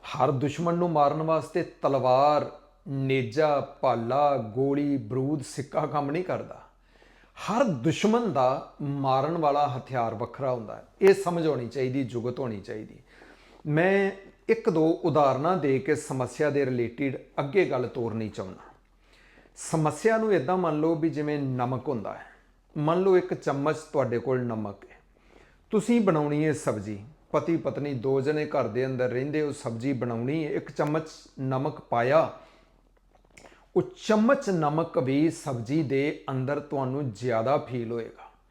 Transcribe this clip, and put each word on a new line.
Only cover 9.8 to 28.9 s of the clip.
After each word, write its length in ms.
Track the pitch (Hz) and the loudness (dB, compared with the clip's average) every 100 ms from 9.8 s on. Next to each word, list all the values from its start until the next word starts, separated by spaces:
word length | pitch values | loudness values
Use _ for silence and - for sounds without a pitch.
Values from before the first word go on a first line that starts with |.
| - 127 113 | -4 -2 -2
ਵੱਖਰਾ 380 | 107 113 - 135 | -4 -8 -4 -4
ਹੁੰਦਾ 220 | 123 107 | -4 -6
ਹੈ। 80 | 113 - _ | -14 -18 _
ਇਹ 120 | 190 | 6
ਸਮਝ 340 | 190 180 170 160 | 6 0 0 0
ਹੋਣੀ 200 | 131 120 | -2 -4
ਚਾਹੀਦੀ, 360 | 139 127 135 | -4 -2 -2
ਜੁਗਤ 360 | 120 117 120 123 | -4 -4 -6 -4
ਹੋਣੀ 220 | 127 104 | -6 -6
ਚਾਹੀਦੀ। 380 | - 107 107 101 _ - - - - - 151 | -10 -12 -12 -18 _ -20 -20 -20 -20 -12 0
ਮੈਂ 440 | 151 185 196 196 196 - _ - | 2 4 4 2 -4 -18 _ 0
ਇੱਕ 200 | 226 - | 2 2
ਦੋ 320 | 160 160 165 | 4 2 2
ਉਦਾਹਰਨਾਂ 540 | 175 143 139 127 160 185 | 2 4 4 4 0 0
ਦੇ 220 | 143 131 | 2 0
ਕੇ 160 | 135 | 0
ਸਮੱਸਿਆ 540 | 151 - 135 123 - 151 | -2 -2 -4 -4 0 0
ਦੇ 160 | 139 | 2
ਰਿਲੇਟਿਡ 520 | 135 123 117 117 139 - - - | 0 0 -2 -2 -4 -4 -8 -6
ਅੱਗੇ 260 | 143 190 | 0 2
ਗੱਲ 220 | 160 131 120 | 2 0 -4
ਤੋਰਨੀ 420 | 135 113 113 107 | -4 -4 -4 -6
ਚਾਹੁੰਦਾ। 320 | - 95 90 - _ _ _ _ _ _ - _ | -8 -12 -12 -20 _ _ _ _ _ _ -20 _
ਸਮੱਸਿਆ 640 | - - 160 151 151 226 226 | -16 -4 0 0 2 2 2
ਨੂੰ 160 | 220 | 2
ਇੱਦਾਂ 240 | 180 131 180 | 2 2 0
ਮੰਨ 220 | 170 151 | 0 0
ਲਓ 160 | 160 | 0
ਵੀ 140 | 165 160 | 2 0
ਜਿਵੇਂ 300 | 143 147 147 | -2 -2 -2
ਨਮਕ 480 | 139 127 123 127 151 | -2 -2 -2 -2 -4
ਹੁੰਦਾ 260 | 120 101 | -6 -6
ਹੈ। 120 | 104 - - _ _ _ 160 | -10 -16 -20 _ _ _ -4
ਮੰਨ 240 | 151 175 | 0 2
ਲਓ 160 | 190 185 | 6 4
ਇੱਕ 160 | 180 | 4
ਚਮਚ 440 | 175 - 139 147 151 | -4 -2 0 0 -2
ਤੁਹਾਡੇ 420 | - 151 123 117 | -2 -2 0 0
ਕੋਲ 240 | 123 127 | 0 -2
ਨਮਕ 420 | 120 110 104 98 - | -2 -4 -6 -12 -20
ਹੈ, 60 | - _ _ _ - _ _ _ | -20 _ _ _ -20 _ _ _
ਤੁਸੀਂ 320 | 214 - 240 | 0 4 4
ਬਣਾਉਣੀ 440 | 196 156 147 147 | 4 4 2 2
ਹੈ 80 | 156 | 0
ਸਬਜ਼ੀ, 460 | 143 - 107 98 101 110 - _ | 0 -2 -4 -6 -10 -12 -20 _
ਪਤੀ 260 | 151 151 165 | -2 0 -2
ਪਤਨੀ 360 | 139 131 143 | -2 -4 -6
ਦੋ 280 | 131 135 135 | -4 0 0
ਜਣੇ 240 | 131 151 | 2 0
ਘਰ 220 | 147 147 117 | 0 0 0
ਦੇ 180 | 113 | -2
ਅੰਦਰ 240 | 131 | -2